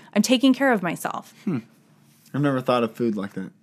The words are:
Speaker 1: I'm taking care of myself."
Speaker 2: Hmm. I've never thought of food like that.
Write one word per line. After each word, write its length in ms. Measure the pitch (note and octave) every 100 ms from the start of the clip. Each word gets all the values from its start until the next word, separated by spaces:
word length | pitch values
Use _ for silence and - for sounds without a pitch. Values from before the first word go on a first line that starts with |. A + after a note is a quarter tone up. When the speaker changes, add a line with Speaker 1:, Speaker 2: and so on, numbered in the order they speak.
| -
Speaker 1:
I'm 60 | G#3
taking 320 | G#3+ B3+ C4+
care 180 | B3+ C#4
of 120 | A3
myself." 500 | F3 E3 - - - -
Speaker 2:
Hmm. 140 | - C3 - _ _ _ _ _ _
I've 80 | -
never 180 | C#3+ C3
thought 220 | B2+ B2
of 100 | A#2
food 220 | - A#2+ G#2
like 160 | G2
that. 180 | - F#2+ _